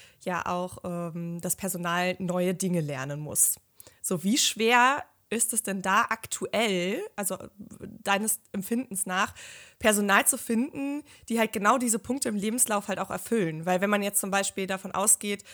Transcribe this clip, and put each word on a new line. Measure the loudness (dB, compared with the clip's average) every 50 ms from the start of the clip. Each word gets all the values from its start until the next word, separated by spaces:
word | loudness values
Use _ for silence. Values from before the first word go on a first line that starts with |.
| -20 -20 -20 _ -6
ja | -4 -2 -2 -2
auch, | -2 -2 -2 -4 -6 -8 -8 -8
ähm, | -6 -6 -4 -6 -6 -6 -6 -6 -6 -6 -6
das | -4 -4 -4 -2
Personal | -4 -4 -4 -4 -2 0 0 2 2 2 0 0
neue | -2 -2 0 2 2 2 2
Dinge | 0 0 0 2 2
lernen | 0 0 -2 -4 -6 -6 -6 -6
muss. | -6 -2 2 2 2 2 2 -2 _ _ _ -20 -20 -20 -16 _
So, | -4 -2 -2 0 2
wie | 2 2 4
schwer | 2 2 2 2 4 6 6 8 6 6 4 2 -2 -8 _ _ _ -6
ist | -2 -2 0 0 0
es | -2 -2
denn | -2 -4 -4
da | 0 2 2 2 2 2
aktuell, | -2 -6 -6 -8 -8 -6 -4 -2 0 2 2 2 2 2 0 0 -2 -4 -6 -6 -6
also | -6 -4 -4 -4 -6 -8 -12 -16 -18 -20 -18 -16 -16
deines | -16 -16 -14 -6 -2 0 0 2 2 0 -2 -4 _ _
Empfindens | -8 -6 -4 -2 -2 -4 -4 -4 -6 -6 -4
nach, | -2 0 0 0 -2 -2 -8 -18 -18 -18 -20 -20 -20 -8 0
Personal | 4 4 4 4 4 6 6 6 6
zu | 4 2 0
finden, | 0 0 0 0 0 0 -2 -6 -4 -4 -4 -6 -8 -12 -18 -16 -8 -2
die | 0 0
halt | 2 0 0
genau | 0 2 4 4 4
diese | 4 2 0 0
Punkte | -2 -4 -4 -4 -2 -2
im | -2
Lebenslauf | -2 -2 -2 0 0 0 2 0 0 -2 -2
halt | -4 -4
auch | -4 -4
erfüllen? | -6 -6 -4 0 0 2 2 0 -2 -2 0
Weil | 0 2 2
wenn | 2 2
man | 2 2
jetzt | 0 0 -2 -2
zum | -2 0
Beispiel | 0 0 0 -2 -4 -6 -4 -4
davon | -4 -6 -6 -6
ausgeht, | -4 0 2 4 2 2 2 -2 -4 -6 -6 -12